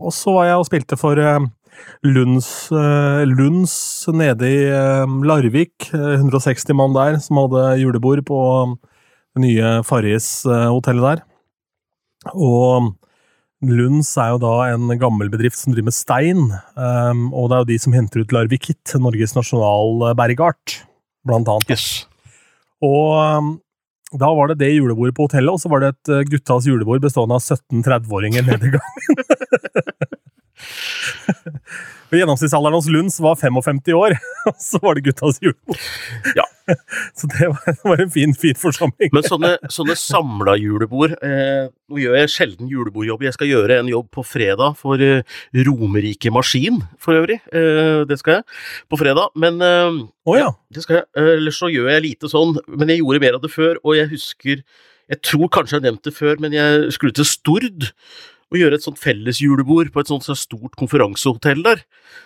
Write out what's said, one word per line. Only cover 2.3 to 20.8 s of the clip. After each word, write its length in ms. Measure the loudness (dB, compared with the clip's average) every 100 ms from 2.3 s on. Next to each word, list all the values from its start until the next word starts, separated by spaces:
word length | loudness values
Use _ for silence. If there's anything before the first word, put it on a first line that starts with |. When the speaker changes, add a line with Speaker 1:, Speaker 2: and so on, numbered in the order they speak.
| 2 0 -10 -4
Speaker 1:
eh, 540 | 0 2 2 2 2 2
Lunds 800 | 2 2 2 0 -4 -8 -8 -4
nede 340 | 0 2 2 2
i, 160 | 2 2
eh, 340 | 2 2 0 0
Larvik, 840 | 0 2 2 2 2 0 _ -8
eh, 240 | -4 0 2
hundre 180 | 2 2
og 20 |
seksti 320 | 0 -2 0
mann 200 | 2 4 4
der, 240 | 2 0
som 180 | 0 0
hadde 400 | 2 2 2 2
julebord 400 | 0 0 2 0 0
på, 140 | -2 0 0
um, 160 | 0 -6 _ _ _ _ _ 0
det 80 |
nye 400 | 2 2 2 0
Farris, 640 | 0 0 0 -2 -4 -6 -2
eh, 180 | 0 2
hotellet 480 | 0 0 0 0 0
der. 40 | -6 _ _ _ _ _ _ _ _ _ -12
Og 640 | -2 2 4 4 2 0 -4 _ _ _ _ _ _
Lunds 560 | 0 2 2 2 0 0
er 120 | 0
jo 80 | 0
da 340 | 0 0 0
en 140 | -2 -2 0
gammel 320 | 0 0 -2
bedrift 280 | 0 -2 -2
som 160 | -2
driver 120 | -2 -2
med 80 |
stein, 540 | -4 -2 0 2 2 0 -2 -10 -6
ehm, 560 | -2 0 0 0 -2
og 160 | -2 0
det 60 | 2
er 40 |
jo 80 | 2
de 40 | 0
som 160 | 2
henter 280 | 2 2 -2
ut 100 | 0
Larvikit, 640 | 0 0 -2 -2 -8 -4 -2
Norges 360 | 0 0 -2 -2
nasjonal, 720 | -2 0 2 2 0 0 0
eh, 40 | 2
bergart, 640 | 0 2 0 -2 -10 -16